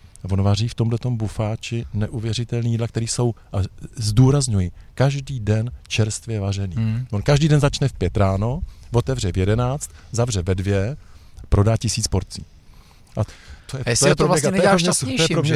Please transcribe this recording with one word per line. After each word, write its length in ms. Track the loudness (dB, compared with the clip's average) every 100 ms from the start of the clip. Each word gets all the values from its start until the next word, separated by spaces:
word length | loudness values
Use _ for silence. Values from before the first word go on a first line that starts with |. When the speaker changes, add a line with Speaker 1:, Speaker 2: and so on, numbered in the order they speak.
| -20 -14
Speaker 1:
A 80 | -2
on 100 | 2
vaří 260 | 4 2 0
v 60 |
tomhletom 420 | 0 0 0 -2 -2
bufáči 680 | -4 -2 -4 -4 -6 -8 -6
neuvěřitelný 760 | -4 -4 -4 -4 -4 -4 -2 -2
jídla, 180 | -2 -2
který 180 | -4 -4
jsou, 280 | 0 0 -2 -6
a 40 | -4 -4 -6 -14 -4
zdůrazňuji, 760 | 2 6 6 6 2 0 0 -6 -20
každý 460 | 0 2 2 -6 -6
den 300 | 0 0 -2 -10 -6
čerstvě 520 | -2 0 -2 -6 -4
vařený. 360 | -2 -2 -4 -2
Speaker 2:
Hmm. 300 | -2 -2 -4
Speaker 1:
On 120 | -2
každý 260 | 2 4 4
den 120 | 4
začne 280 | 2 0 -2
v 40 |
pět 240 | -2 -2 2
ráno, 440 | 2 2 -2 -4 -8 -12 -2
otevře 400 | -2 0 -2 -2
v 40 | 0
jedenáct, 540 | 2 2 0 -4 -8 -16 -8
zavře 300 | -2 -2 -2
ve 120 | -2
dvě, 420 | -2 0 0 -2 -6 -14 -20 -20 -20 0
prodá 280 | 4 4 2
tisíc 320 | -2 -4 -2
porcí. 360 | -4 -4 -12 -16 -20 -20 -20 -20 -20 -12 -6
A 80 | -6 -8 -20 -20 -14
to 60 | -8
je, 60 |
Speaker 2:
A 60 | -2
jestli 140 | 2
Speaker 1:
to 40 | 4
je 40 |
Speaker 2:
o 40 | 4
tom 100 | 2
Speaker 1:
pro 60 |
mě 60 | 2
Speaker 2:
vlastně 60 | 2
Speaker 1:
ga-, 20 |
to 60 | 2
je 20 |
Speaker 2:
neděláš 240 | 4 4
Speaker 1:
pro 40 | 2
mě 80 |
su-, 120 | -2 -2
to 160 | 0
je 60 | 0
pro 140 | 0
Speaker 2:
častějším, 0 |
Speaker 1:
mě 60 | 0